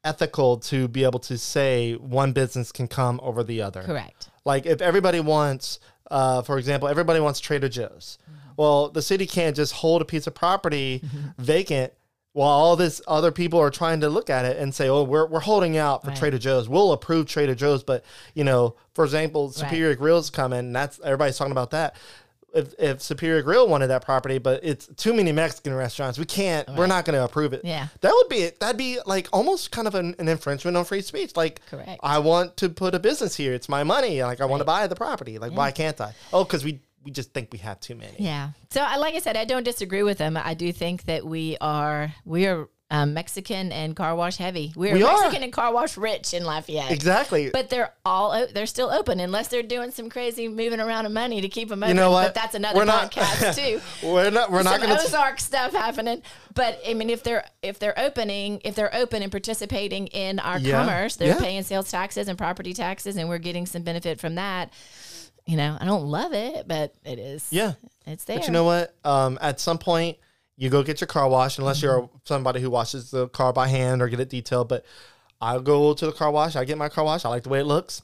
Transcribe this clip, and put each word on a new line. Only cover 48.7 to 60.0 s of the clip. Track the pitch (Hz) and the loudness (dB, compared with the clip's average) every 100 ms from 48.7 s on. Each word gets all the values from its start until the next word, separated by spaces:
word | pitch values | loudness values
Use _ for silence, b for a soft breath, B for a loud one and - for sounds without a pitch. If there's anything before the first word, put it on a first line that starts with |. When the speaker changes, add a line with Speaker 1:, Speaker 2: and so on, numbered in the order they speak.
| - 254 | -4 0
Speaker 2:
open | 302 - 185 | 0 0 -2
unless | 180 202 - | -2 -2 -2
they're | 240 | -4
doing | 226 240 247 | -4 -6 -6
some | 254 226 | -10 -10
crazy | 247 240 233 226 | -6 -6 -4 -8
moving | 220 233 226 | -4 -4 -2
around | 220 226 214 | -2 -2 -2
of | |
money | 214 247 220 | -2 -2 -4
to | 196 | -4
keep | 220 226 | -6 -6
'em | 202 | -2
Speaker 1:
You | |
Speaker 2:
open. | 208 185 | 2 4
Speaker 1:
know | 185 | 6
what? | 180 | 6
Speaker 2:
But | 185 | 4
that's | 220 226 | 0 -4
another | 208 214 196 | -4 0 2
Speaker 1:
We're | |
not, | 208 220 208 | 4 4 2
Speaker 2:
podcast | - 196 - 208 | 0 0 2 0
Speaker 1:
<laughs> | 170 277 220 - - | 0 -2 -2 -6 -8
Speaker 2:
too. | 160 | 2
Speaker 1:
we're | 180 202 | 4 4
not, | 214 220 | 4 2
we're | 185 | 4
not | 185 202 | 4 4
Speaker 2:
Some | 220 | 4
Speaker 1:
gonna | 311 | 2
t- | 262 | 2
Speaker 2:
Ozark | 302 269 269 | 2 2 0
stuff | - 269 247 | -2 -2 0
happening. | 370 220 226 226 240 B B B | 0 -2 -2 -4 -6 B B B
But, | - 240 220 202 | -2 -2 -2 -4
I | |
mean, | 226 226 | -2 -2
if | 233 | -2
they're, | 233 233 - _ | -2 -2 -4 _
if | 190 196 | -10 -4
they're | 208 - | -4 0
opening, | 277 285 214 202 202 208 | -2 -2 -4 -4 -4 -6
if | - | -6
they're | 208 208 | -2 -2
open | 233 240 220 | 0 -2 -2
and | 196 | -4
participating | 196 208 220 202 196 202 190 | -6 -6 -6 -4 -4 -4 -6